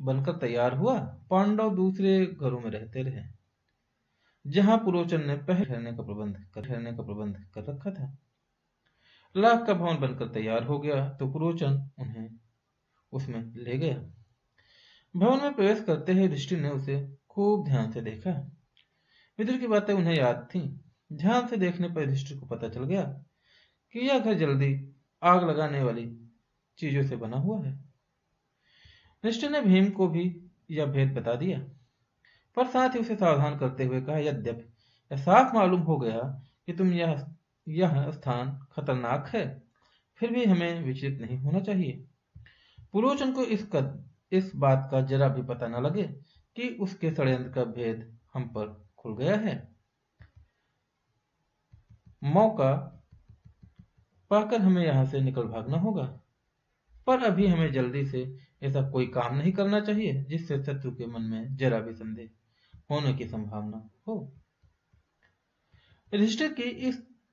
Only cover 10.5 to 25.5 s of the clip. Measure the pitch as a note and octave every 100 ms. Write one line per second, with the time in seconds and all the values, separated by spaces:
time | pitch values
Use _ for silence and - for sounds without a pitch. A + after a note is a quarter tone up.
10.5 | A2+ B2+ C#3+ D3 C#3 C3+ - C3+ D3 E3
11.5 | E3+ C#3+ C#3 - - G#2+ A2+ A2+ - _
12.5 | _ _ _ _ _ _ C3+ C3+ A#2 A2+
13.5 | A#2 A#2+ C3 D#3+ C3 - - _ _ _
14.5 | _ _ _ _ _ _ F3+ G#3+ C4+ C#4+
15.5 | C#4 G3 A3 - D3 - F#3 F#3 C#3+ -
16.5 | F3 C#3+ C#3 C#3 C#3 C#3 - _ - G3+
17.5 | G#3+ D#3 C3+ A2 A#2+ A2+ A2+ F#3 C#3+ -
18.5 | - _ _ _ _ _ _ _ - A3
19.5 | B3+ A#3+ G#3 G#3 G3 E3 D#3+ B2 A#2+ -
20.5 | F#3 C#3 - - _ - D3+ F3 B3 A#3
21.5 | A3+ F3+ F3+ F3 E3 C#3 C3+ - - -
22.5 | A2+ A2+ A#2+ C3+ F#3+ C#3 C3+ - _ _
23.5 | _ _ _ _ A#3 B3+ C4 A3 F#3 D#3
24.5 | C#3 C#3 C#3 - - _ - E3+ F3+ F3